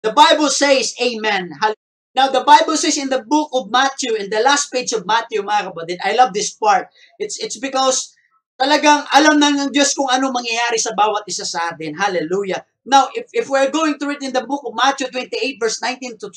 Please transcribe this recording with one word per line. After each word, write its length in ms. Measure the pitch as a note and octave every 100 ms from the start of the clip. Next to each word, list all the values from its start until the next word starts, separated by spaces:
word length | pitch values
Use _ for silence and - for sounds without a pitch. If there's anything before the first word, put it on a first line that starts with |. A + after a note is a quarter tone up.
The 160 | A3 C#4+
Bible 320 | D#4 D4+ D4
says, 480 | - C#4+ C4+ A3 -
Amen. 560 | B3 A3+ G#3+ G3+ F3+ D3
Hall-, 160 | G#3+ G#3+ _ _ _ B3+
now, 160 | C4+
the 80 | B3+
Bible 320 | B3 D4+ D#4+
says 240 | D#4 E4 D4
in 160 | C4+
the 80 | C4
book 320 | A3 D4+ D4+
of 160 | B3+ F#3+
Matthew, 480 | B3 C4+ C4+ B3+ A3
in 160 | G3
the 80 | G#3+
last 320 | B3 C#4+ -
page 240 | B3+ B3 A3
of 80 | F3+
Matthew, 400 | A3+ A3+ A3 G3
mga 240 | G#3 F#3
kapatid, 320 | E3 E3 F3+
I 160 | G3 A3
love 160 | B3+
this 240 | F#3+ F#3 -
part. 320 | A3 G3 - _ _ _
It's, 160 | D3 -
it's 240 | A3+ -
because 560 | C4 C4 C4 C4 - _ _ _ _ _
talagang 480 | C4+ D4 D4 D4 C4+
alam 240 | C4+ D4+ D4+
na 160 | D4
ng 160 | C#4+ C#4
Diyos 240 | A#3+ C#4
kung 160 | - C4+
ano 240 | B3+ C4+
mangyayari 480 | B3 A#3+ A3+ A#3+ A3+
sa 160 | A3+ F#3+
bawat 240 | G#3+ G#3 G#3
isa 160 | F3+ G3
sa 240 | F3 E3+
atin. 240 | D3 D#3+
Hallelujah. 720 | D3+ G3+ F3+ D#3 F#3 G3 E3 - _
Now, 240 | - C4+ C4 A3+
if, 160 | B3
if 160 | A#3 A#3
we're 240 | C4+ C4+
going 240 | D#4 D#4+ C#4+
to 160 | C#4+
read 80 | C#4+
in 160 | C4+ A#3+
the 80 |
book 160 | A3+ C#4+ A#3
of 80 | A3
Matthew 320 | C4 C#4 B3+
twenty-eight, 480 | B3+ B3 A#3 B3+ C4
verse 240 | A3+ -
nineteen 400 | A3+ B3+ B3+ A3
to 80 | G3